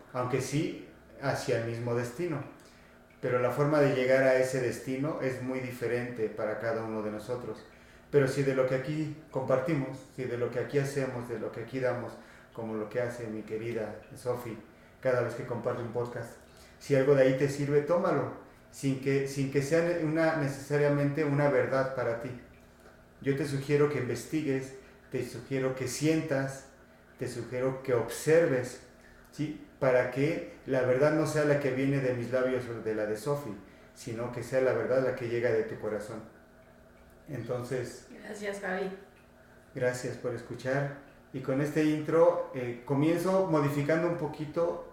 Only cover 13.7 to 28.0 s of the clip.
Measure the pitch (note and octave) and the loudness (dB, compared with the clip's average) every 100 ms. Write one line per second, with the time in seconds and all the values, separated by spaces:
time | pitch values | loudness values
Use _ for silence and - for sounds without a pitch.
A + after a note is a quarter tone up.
13.7 | A2+ G#2 - - - B2 A#2+ A2+ G#2 - | -4 -6 -10 -16 -10 -4 -4 -6 -12 -14
14.7 | - - - B2+ B2 A#2 - B2+ A2+ B2+ | -20 -20 -4 0 2 0 -4 -6 -4 -2
15.7 | A2+ A2 A#2+ A#2+ A#2 - - - - - | -4 -4 -4 -4 -6 -10 -14 -20 -20 -20
16.7 | - - C3+ C#3 C3+ C3+ C#3 C#3 - C#3 | -10 2 4 6 8 6 6 2 0 2
17.7 | D3 C#3+ F3+ F#3 C#3+ A#2 - - - - | 2 4 2 2 0 -2 -8 -18 -20 -20
18.7 | - C#3 C3 C#3 C#3 C3+ C#3+ C3+ C#3+ C3+ | -4 -2 0 2 2 0 -2 0 0 2
19.7 | D#3+ E3+ E3+ D#3 D#3+ D#3+ D#3 C#3 - - | 2 4 2 0 2 2 2 -2 -4 -2
20.7 | D3 D3 C#3+ C#3+ D3 D3 C#3 C#3+ B2+ A#2+ | 2 4 4 2 2 2 4 4 4 2
21.7 | C3+ C3 B2 A#2 A#2 B2+ - - - - | 2 0 0 -2 -2 -6 -10 -16 -20 -20
22.7 | - - - - - C3 C#3 C#3 C3+ D3 | -20 -20 -20 -20 -6 -2 0 0 -2 2
23.7 | C#3+ D3 B2 A#2+ A#2 - D#3 D3 C3+ - | 4 4 2 -2 -4 -2 -2 0 -2 -2
24.7 | - - - - B2+ B2+ A#2+ - C3+ C3 | -14 -20 -20 -8 -6 -4 -8 -4 -2 0
25.7 | B2+ A#2+ - D#3 D#3+ - C3+ C3+ - - | -2 -4 0 2 2 2 -2 -2 -6 -14
26.7 | - - - - - A#2+ A#2+ - B2 C3 | -20 -20 -20 -18 -10 -8 -8 -6 -2 -2
27.7 | C3 - A#2+ | -2 0 0